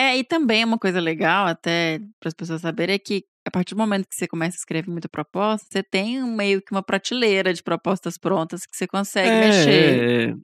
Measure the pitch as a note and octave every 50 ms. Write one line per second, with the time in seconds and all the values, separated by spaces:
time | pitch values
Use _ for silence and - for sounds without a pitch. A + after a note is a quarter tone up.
0 | C4 C4+ B3+ C4 B3+ - E4+ E4 D4 A3+ A3 A3 A3+ A#3 A3+ A3+ - F#3+ F3 F#3
1 | E3+ D#3+ E3 D#3 F3+ D#3+ F3 G3 G3+ E3+ D#3+ - - E3+ E3+ E3+ E3+ D#3+ D#3+ D3+
2 | - G#2 - _ - E3 D#3 - F3 E3+ D#3+ D#3+ E3+ E3 D#3 - E3+ F3+ G3 G3+
3 | - - G#3 F#3+ - _ _ _ - - - F#3 F3+ - F#3+ G#3 A3 G#3 G3+ G3
4 | F#3+ - - - F3+ - - E3 D#3+ F3 F3 - - - D#3+ D#3+ D#3+ F#3 E3+ E3+
5 | E3 - - D#3 D3+ _ - F#3 G3+ G#3+ A3 G#3+ - - - F#3+ F#3+ _ - F#3+
6 | G3+ A3+ B3 C4+ B3+ A#3+ A3+ G#3+ G3+ G3 G3 F#3+ G3 - G3 G3 F#3+ - G3 F#3+
7 | - - A#3+ B3+ A#3 G#3+ G3 F#3+ F#3 F#3+ F3 E3 - F3+ E3+ E3+ - F#3 G3+ -
8 | - E3+ - - - E3+ F#3+ E3 D#3+ - F3 F3+ - - - - F#3 - - G3
9 | G3+ - - G#3 F#3 A3+ A3+ A3 A3 G#3+ G#3 F#3 D3+ C#3+ C#3 D#3 D#3 D3 C3 B2
10 | A#2+ A#2+ A#2+ A#2+ A#2 A#2 A2+ -